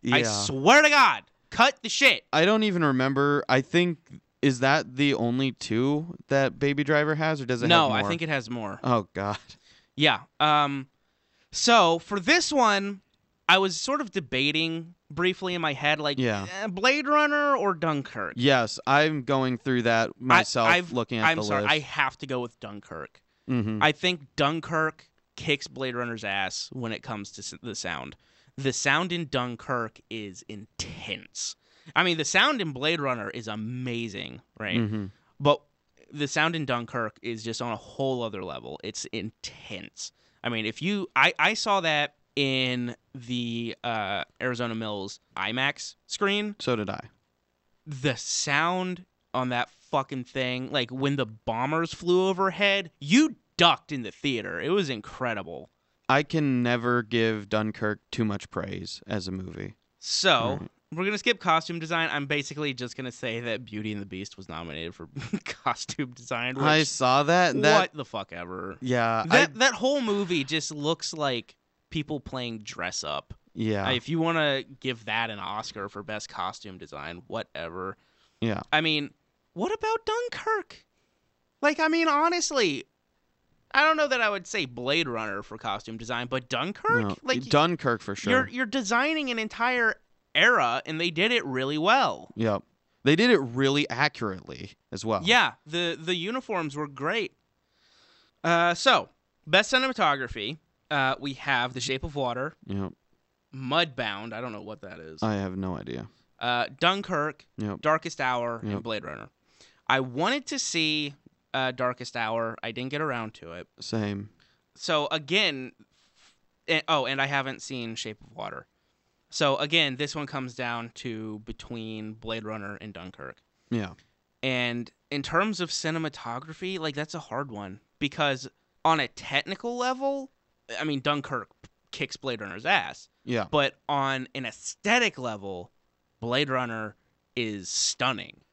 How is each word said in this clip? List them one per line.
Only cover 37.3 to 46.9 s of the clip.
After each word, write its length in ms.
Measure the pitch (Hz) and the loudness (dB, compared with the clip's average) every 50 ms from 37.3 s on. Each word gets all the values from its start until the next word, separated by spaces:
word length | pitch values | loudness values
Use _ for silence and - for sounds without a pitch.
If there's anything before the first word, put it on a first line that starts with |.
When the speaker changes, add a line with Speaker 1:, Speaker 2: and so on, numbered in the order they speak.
| 117 110 104 | -8 -6 -6
Speaker 1:
just 180 | 117 113 - | -6 -6 -4
on 120 | 123 120 110 | -4 -4 -6
a 40 | |
whole 460 | 101 - - - - 139 135 131 123 120 | -6 -8 -16 -6 -2 -2 0 0 0 -2
other 220 | 113 101 98 95 | -4 -4 -6 -8
level. 340 | 90 73 64 57 62 73 - - | -6 -8 -8 -8 -10 -12 -8 -8
It's 200 | 101 104 - - | -10 -8 -8 -10
intense. 1080 | - - 110 90 110 - _ - - - - - - 113 92 - - _ - - - _ _ _ _ _ _ - | -6 -6 -6 -6 -6 -10 _ -16 -16 -14 -14 -16 -14 -14 -14 -14 -16 _ -14 -14 -14 _ _ _ _ _ _ -6
I 40 | 120 | -4
mean, 160 | 120 113 110 | -2 -2 -2
if 160 | 107 110 - | -4 -4 -2
you, 280 | 147 180 208 202 185 - _ | -2 -2 -2 -2 -4 -2 _
I, 180 | 131 139 175 - - | 4 4 4 4 4
I 160 | 151 185 220 | 2 2 2
saw 260 | - - 226 202 196 | 0 0 0 0 2
that 340 | 175 165 156 147 147 143 _ _ _ _ _ | 2 0 0 0 0 -2 _ _ _ _ _
in 580 | 139 143 135 135 131 131 127 127 123 123 120 120 - _ _ _ | -2 0 0 2 0 0 0 -2 -2 -4 -6 -8 -12 _ _ _
the, 600 | 135 120 117 123 123 120 117 117 117 117 117 - _ - | -16 -10 -6 -6 -4 -4 -4 -4 -4 -6 -6 -8 _ -6
uh, 420 | 123 117 110 104 95 101 95 76 _ _ _ | -4 -4 -2 -2 -2 -2 -4 -6 _ _ _
Arizona 340 | - 127 123 113 120 117 113 | -4 -4 -2 -2 -4 -4 -4
Mills 440 | 113 113 107 104 101 95 101 - - _ _ _ | -4 -4 -4 -6 -6 -6 -8 -10 -14 _ _ _
imax 600 | - 98 101 113 127 131 139 147 - - - - _ _ | -4 -4 -2 -2 0 0 -2 -2 -4 -10 -14 -14 _ _
screen. 480 | _ - - 208 196 202 208 208 208 208 _ | _ -6 -2 0 0 0 0 -2 -4 -8 _
Speaker 2:
So 160 | - - 123 | -2 0 0
did 120 | 110 104 95 | 0 0 -4